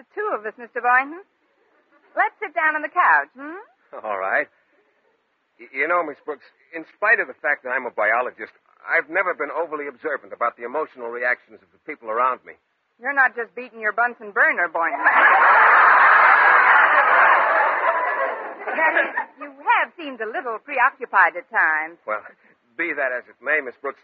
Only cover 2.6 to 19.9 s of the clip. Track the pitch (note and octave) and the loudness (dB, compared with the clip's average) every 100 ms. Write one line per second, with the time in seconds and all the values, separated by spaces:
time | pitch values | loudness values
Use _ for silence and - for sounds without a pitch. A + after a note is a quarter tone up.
2.6 | D#4 D4+ D4+ F4 C#4 D3+ C#3+ B3 C#4+ F4+ | -2 -2 -4 0 4 4 2 -10 -14 -14
3.6 | A#4 _ _ B2+ A2 G2 F#2+ B2 D3 _ | -18 _ _ -14 -8 -4 -2 -2 -4 _
4.6 | _ _ _ _ _ _ _ _ _ _ | _ _ _ _ _ _ _ _ _ _
5.6 | A#2+ C3+ D3 F3 D#3+ C#3+ - C#3 _ _ | -14 -6 -2 0 -2 -8 -12 -12 _ _
6.6 | _ E3 D#3+ _ G#3 A3+ D#3 B2 D3+ C#3+ | _ -16 -16 _ 0 2 0 -6 -4 -4
7.6 | B2+ C3 B2 G#2+ G#2+ A#2 B2 G#2 G#2 _ | -4 -6 -4 -2 0 2 -2 -8 -16 _
8.6 | _ _ F2+ D#3 C#3+ F3 F#3 D3+ D3 C#3 | _ _ -4 -2 -2 -2 -2 -4 -6 -6
9.6 | E3 D3+ C#3+ A#2+ D#3 C3+ G2+ G2 A#2+ - | -6 -6 -10 -10 -8 -8 -10 -6 -4 -4
10.6 | A#2+ C#3 D3+ C3 A#2 A#2+ B2 B2 _ G#2 | -8 -6 -6 -8 -10 -4 -2 -2 _ -20
11.6 | G2 F#2+ - D3 A2+ A2 B2+ B2 F2 D#2 | _ _ -18 -14 -6 0 0 0 -8 -20
12.6 | _ _ _ _ A#3+ C#4 C4 A#3+ A3 G#3 | _ _ _ _ -6 0 0 0 -10 -12
13.6 | B3 A3+ G#3+ G3+ A#3+ A#3 G#3+ G3+ D4+ B3 | -16 -6 -4 -2 -2 -4 -8 0 0 2
14.6 | F3 E3 E3 - - - - - - - | -2 -2 -2 0 0 4 4 4 4 6
15.6 | - - - B2+ - - - - - - | 6 6 6 6 6 4 4 4 4 2
16.6 | - - - C#5 - - - - - - | 4 4 4 2 2 2 4 2 2 0
17.6 | - - - B4 - - - - - - | 0 0 -2 -2 -4 -4 -4 -6 -12 -12
18.6 | G4 D4 D#4+ E4 D4+ - - _ C#4+ C4+ | -8 -2 0 0 -2 -4 -10 _ -18 -10
19.6 | D#4+ A#4 C#4+ | 0 0 0